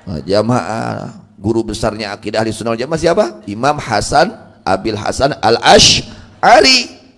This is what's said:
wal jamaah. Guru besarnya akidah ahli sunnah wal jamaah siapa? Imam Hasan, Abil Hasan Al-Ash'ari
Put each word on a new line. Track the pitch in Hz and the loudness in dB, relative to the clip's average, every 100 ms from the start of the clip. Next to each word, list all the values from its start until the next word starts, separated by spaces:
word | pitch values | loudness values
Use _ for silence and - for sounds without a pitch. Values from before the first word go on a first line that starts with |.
| - | -12
wal | 82 | -10
jamaah. | 67 101 110 123 85 113 120 110 - - - - | -2 0 2 0 -2 -6 -6 -8 -10 -16 -20 -8
Guru | 107 113 110 | -2 -2 -2
besarnya | 104 113 107 107 | -4 -4 -4 -8
akidah | 101 104 107 | -10 -6 -4
ahli | 110 | -2
sunnah | 107 117 | -4 -4
wal | 113 | -4
jamaah | 131 165 | -4 -2
siapa? | 165 170 214 - - | 0 2 0 -4 -12
Imam | 104 131 147 | -4 -2 -2
Hasan, | 135 107 104 143 185 - - - | -2 -2 0 2 2 -2 -18 -10
Abil | - 95 107 104 | -4 -2 -2 -6
Hasan | - - 135 - | -6 -2 -2 0
Al-Ash'ari | 214 226 247 285 - - - - - - 185 254 269 262 240 - - | 0 2 6 6 6 2 -4 -14 -20 0 6 6 6 2 -2 -12 -20